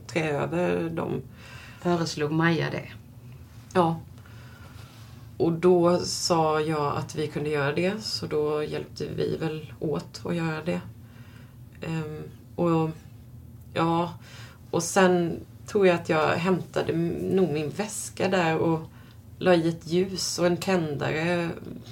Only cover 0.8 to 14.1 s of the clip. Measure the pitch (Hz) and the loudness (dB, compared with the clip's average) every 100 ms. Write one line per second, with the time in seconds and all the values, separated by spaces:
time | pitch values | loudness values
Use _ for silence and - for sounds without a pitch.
0.8 | 165 160 - 147 - - - - - - | -2 -4 -4 -4 -6 -16 -18 -18 -18 -4
1.8 | 180 170 160 151 147 160 165 156 143 - | 0 2 0 -2 0 4 4 4 0 -4
2.8 | - - - - - - - - - 185 | -8 -16 -18 -20 -18 -18 -20 -20 -2 2
3.8 | 165 165 - - - - - - - - | 4 2 -8 -18 -18 -18 -18 -18 -18 -18
4.8 | - - - - - - 165 165 180 180 | -18 -18 -20 -18 -14 0 0 4 6 8
5.8 | 170 180 185 - - 165 156 156 156 151 | 6 4 0 -2 2 4 4 2 0 0
6.8 | 143 - - 156 151 151 147 147 139 156 | 0 -2 -4 -4 -4 -2 -2 0 0 2
7.8 | 180 214 214 - 156 151 151 151 151 151 | 0 0 -4 -6 -2 0 0 0 -2 -6
8.8 | - - - - - - 160 156 - - | -8 -8 -6 -2 -2 0 -2 -4 -10 -6
9.8 | 160 165 - - 180 170 165 156 160 180 | -4 -4 -6 -10 -4 -2 -2 -2 -2 -4
10.8 | - - - - - - - - - - | -6 -16 -20 -18 -18 -18 -20 -18 -18 -12
11.8 | 160 160 151 156 151 - - - 170 165 | -6 -4 -6 -10 -12 -16 -12 -2 2 4
12.8 | 160 - - - - - - - - - | 2 -4 -16 -20 -20 -18 -18 -18 -6 0
13.8 | 165 165 175 | 2 2 -2